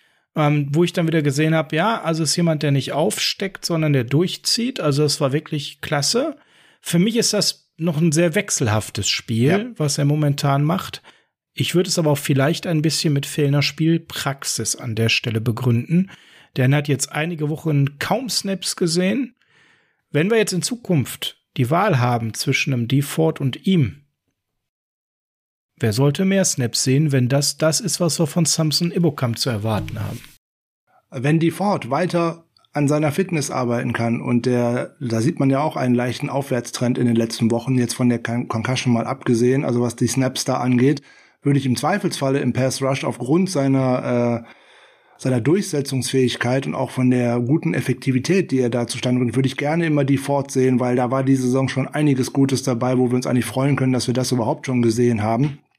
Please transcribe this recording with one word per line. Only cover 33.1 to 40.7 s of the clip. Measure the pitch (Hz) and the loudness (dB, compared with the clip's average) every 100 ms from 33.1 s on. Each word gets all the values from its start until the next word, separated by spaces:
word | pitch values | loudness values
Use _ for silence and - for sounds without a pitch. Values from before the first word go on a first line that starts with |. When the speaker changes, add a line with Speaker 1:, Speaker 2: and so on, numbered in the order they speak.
Speaker 2:
Fitness | 147 190 160 135 | 0 -2 -2 -4
arbeiten | 131 120 120 131 | -2 -2 -2 -2
kann | 117 117 117 | -2 -2 -2
und | 127 120 123 | 0 0 2
der, | 123 120 123 - - | 0 0 -2 -6 -8
da | 127 113 | -4 0
sieht | 117 - | 0 2
man | 135 | 2
ja | 135 | 2
auch | 156 - | 0 -2
einen | 127 | 0
leichten | 123 123 120 143 | 2 0 -4 -4
Aufwärtstrend | 131 135 123 - - 123 123 | -4 -2 -4 -4 -4 -2 2
in | 123 | 2
den | |
letzten | 117 113 - 113 | 2 0 0 0
Wochen, | 113 113 127 | 0 0 0
jetzt | 120 | 0
von | - 123 | 2 2
der | 117 | 2
Con-, | 120 120 - | -2 -4 -4
Concussion | 117 110 131 127 | -4 -2 0 2
mal | 117 113 | 2 0
abgesehen, | - - 117 123 135 | -4 0 2 4 2
also | 147 120 | 0 0
was | 120 | -2
die | 117 123 | 0 0
Snaps | - 131 131 | 0 0 -2
da | - 131 | -4 -2
angeht, | 123 | 2